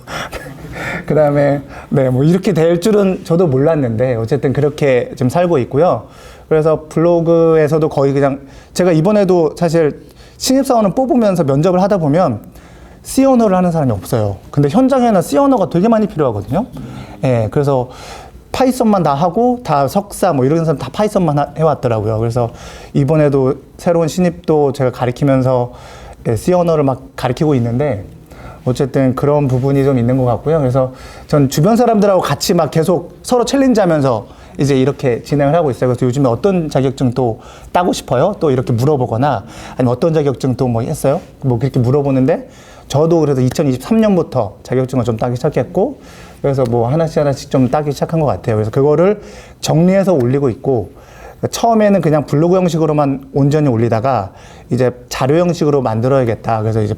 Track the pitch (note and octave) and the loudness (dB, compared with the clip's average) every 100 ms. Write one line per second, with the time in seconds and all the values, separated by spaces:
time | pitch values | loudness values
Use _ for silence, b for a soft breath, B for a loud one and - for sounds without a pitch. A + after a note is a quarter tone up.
0 | - - - - - - - - - - | -14 -12 -12 -14 -16 -16 -16 -12 -10 -10
1 | - D3+ D3 C#3+ C#3+ C#3+ - B B C#3+ | -2 0 2 2 0 0 -6 B B 0
2 | C3 B2+ D3+ F#3 G#3+ E3 E3 E3+ A3 G#3 | 2 2 2 2 0 2 2 2 2 2
3 | G3 F3+ - E3+ E3+ C3 D3+ D#3+ B2 A2 | 2 -2 -2 0 2 2 2 0 -2 -2
4 | C3 A2+ A2+ C#3+ C#3+ C#3 C#3+ - C#3 B2 | -2 -2 -2 -2 0 0 -2 0 2 2
5 | - - B2+ E3 F3+ D#3 A2+ C3+ F3 A#2+ | 0 -2 -2 0 0 0 0 0 2 0
6 | - B B B B D#3 D#3+ D3+ - D#3+ | -6 B B B B 0 2 0 -2 0
7 | E3+ E3+ E3 E3+ E3 D#3+ D3+ D#3+ D3+ D3 | 2 2 2 4 4 4 2 2 0 0
8 | C#3 C#3 C#3 C3+ - B B - F3+ D#3+ | 0 2 0 -2 -12 B B -2 2 2
9 | F3 G#3+ F#3 F3+ D#3 - F3 E3 D3+ - | 2 2 2 2 2 0 0 2 0 -2
10 | - B B B - C4 C4+ A#3 G3+ G#3 | -18 B B B 0 0 2 2 2 0
11 | B3+ C4 G#3 F3 C#3 C#3 F#3 F3+ F#3+ G3+ | 0 2 2 2 2 2 2 2 2 0
12 | D3+ D#3+ E3 G#2+ - B B B B B | 2 2 0 -2 -10 B B B B B
13 | - - C4+ B3+ A3 F#3 F3+ D#3+ C3+ G2+ | -6 2 4 4 4 2 2 0 0 -2
14 | - A#2+ G#2 G2 - - C#3+ F#3 C4 C4+ | -2 -2 -2 -4 -6 0 2 2 2 2
15 | A#3+ F#3+ - C#4 C#4 B3 F3+ E3+ A3+ A3 | 2 2 2 2 2 2 0 0 2 2
16 | G#3 D#3 C3+ G2+ G2 D#3 C4 - B B | 0 0 -2 -2 -4 -4 -4 -10 B B
17 | B B C3+ A#2+ G#2+ D3+ C#3+ C3 A#2+ B | B B 0 0 0 0 0 0 -2 B
18 | B B B - - - C4 B3+ A3 G3 | B B B -20 -10 0 0 2 0 2
19 | D3+ C#3 F3+ G3 B3 A#3+ A#3+ C#3+ C3+ G3+ | 2 2 0 2 0 -2 0 0 2 -2
20 | G3+ - F#3+ C#3+ C3 E3 D#3+ C#3 B2 - | -4 -2 0 2 2 0 0 -4 -6 -4
21 | G#3+ G3 E3 C#3+ D3 - D#3 C3+ B2 A2 | -2 0 0 0 -2 0 0 0 -2 -2
22 | G#2 A2 A#2 A#2+ A#2 B B B B D3 | -2 -2 -2 -2 -2 B B B B -2
23 | C#3 D#3 D3 C#3 C3 - - - F3+ E3+ | 2 2 2 2 0 -2 -10 -6 -2 0
24 | D#3 F#3 F3 E3+ - D#3 C#3+ B2 B2+ - | 0 0 -2 -2 0 2 2 0 -2 -2
25 | B2 - C#3+ C3+ B2+ B2+ A#2+ B B B | -4 0 0 2 2 0 -2 B B B
26 | B B - A2 - F3+ E3+ D#3 C3+ B2+ | B B -4 -2 0 2 2 2 0 -2
27 | - - B2+ B2 D#3 C3+ A#2 A#2+ D3 G2+ | -8 -8 -4 -2 0 0 0 -2 -2 -4
28 | F#2 - - B B B B2+ B2 C3+ C#3+ | -10 -20 -20 B B B -4 -2 -2 0
29 | C3 B2 C#3+ D3 C#3 B2+ C#3 C#3 C3+ C3 | 0 0 0 2 2 0 0 2 2 2
30 | A#2 C3 B2 A2+ C#3+ D#3+ C3 C3 C3 B | 0 0 0 0 0 0 0 0 -2 B
31 | B B B D3+ C3+ - F3 A3+ A#3+ A3 | B B B 2 2 2 2 4 2 2
32 | G3+ F#3 D#3 C#3+ - E3+ D3 E3 D#3+ E3 | 2 2 0 -4 -2 0 0 0 0 0
33 | - - - B3 A#3 C#4 C4+ A3 F#3 D#3 | -2 -14 -2 -2 0 0 2 2 2 2
34 | C3+ A2 - B B - C#3 C3+ C3 - | 0 -2 -6 B B -4 0 2 0 0
35 | C3 A2 - C#3+ C#3 E3+ D3+ A#2 B2+ A#2+ | -2 -2 -2 0 2 2 0 0 -2 0
36 | B2+ C3+ C3 A#2 G3+ F#3 D3+ C#3+ C3 B2 | 0 0 0 2 0 0 -2 -2 -2 0
37 | C3 B2+ B2 A2 B B B F3+ F3+ - | -2 0 -2 -4 B B B -2 0 -4
38 | - B2+ F3+ G3+ D#3 B2+ C3 A#2 C3+ C#3 | -2 0 0 0 0 0 0 0 0 0
39 | A#2+ A2+ D3 A2 - B B - B2+ B2 | -2 0 0 -2 -6 B B -2 -2 0
40 | E3+ D#3 C#3+ B2 C3+ A#2 B2+ A2+ B2+ C#3+ | 0 0 0 -2 -4 -2 -2 -2 -4 -2
41 | C#3 D#3+ - - C3+ A#2 C3+ C#3 A#2+ D3 | -2 -2 -6 -6 -2 0 0 0 2 2
42 | C#3 C3 C3 G#3 - B B B B C#3 | 2 2 2 0 -4 B B B B 0
43 | E3 E3+ D3 C3 B2+ - D3 B2+ - A3+ | 2 2 2 2 0 0 -2 -2 0 2
44 | G#3+ F3+ - B2+ G2+ - - B2+ B2+ B2+ | 2 2 0 -4 -4 -8 -4 -2 -2 -2
45 | A#2+ G#2+ B2+ A#2+ D#3 C#3+ - F3+ B3+ - | -2 -2 -4 -2 -2 -2 -2 -2 -2 -6
46 | B B B B C#3 C3+ B2 A#2+ A#2 D#3+ | B B B B -4 0 0 0 0 0
47 | D#3+ E3 D3 B2+ - C#3 B2 D3+ D3 C3+ | 0 0 -2 -2 -2 0 0 0 -2 -4
48 | D#3+ D#3+ C#3 F#2 - G#2+ G#2+ C#3 C#3+ D3+ | -4 -2 -2 -2 -2 -2 0 0 2 4
49 | F#3 G#3 B B B B - D3+ F3+ G3 | 2 0 B B B B -2 2 2 2
50 | G3 D#3 A#2+ C#3+ C#3 G2+ C#3 B2 - - | 2 2 2 0 -2 -2 -2 -2 -4 -14
51 | B B B B - - A#3 A3 G#3 G3 | B B B B -8 -2 0 2 2 2
52 | D3+ D3+ B2+ C#3+ E3+ F#3 F3+ D#3 D#3 D3+ | 2 0 0 0 2 2 0 0 0 0
53 | C#3+ C3+ - D3 C#3 D3+ D3 A2+ A#2 A2+ | 0 -2 -4 0 2 2 2 0 0 0
54 | C3 A#2+ F#2+ B B B B B2 B2 - | 0 -2 -4 B B B B 0 0 -2
55 | - - C3 D#3+ F3 D3+ D3+ C#3+ B2 A2 | -12 -4 0 2 0 0 0 0 0 -2
56 | B2+ C3+ A#2 G#2+ - A2 A2 A2 G#2 | 0 2 0 -2 -2 -2 0 -2 -2